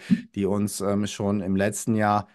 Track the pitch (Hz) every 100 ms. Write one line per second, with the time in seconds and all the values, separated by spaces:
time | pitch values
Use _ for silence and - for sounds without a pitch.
0 | - - - 101 95 101 101 - 98 101
1 | 104 - 101 104 95 95 101 104 - 110
2 | 104 104 98